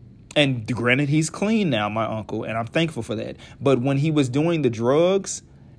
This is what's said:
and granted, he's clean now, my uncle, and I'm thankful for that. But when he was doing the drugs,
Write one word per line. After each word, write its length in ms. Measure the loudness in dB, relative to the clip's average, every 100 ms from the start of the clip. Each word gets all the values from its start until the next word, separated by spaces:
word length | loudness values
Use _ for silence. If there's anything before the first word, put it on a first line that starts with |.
| -20 -20 -4
and 320 | 0 2 0 -4
granted, 420 | -2 0 2 2
he's 220 | 0 0
clean 400 | -2 0 2 2
now, 180 | 0 -2
my 160 | -2
uncle, 380 | -4 -6 -6 -8
and 160 | -6 -6
I'm 80 | -4
thankful 380 | -2 -2 -4
for 100 | -6
that. 220 | -6 -8 -12 -18 -2
But 200 | 2 2
when 180 | 2 2
he 120 | 2
was 180 | 2 2
doing 340 | 2 2 2
the 80 | 0
drugs, 720 | 0 2 4 4 2 -2 -10 -14 -20 -20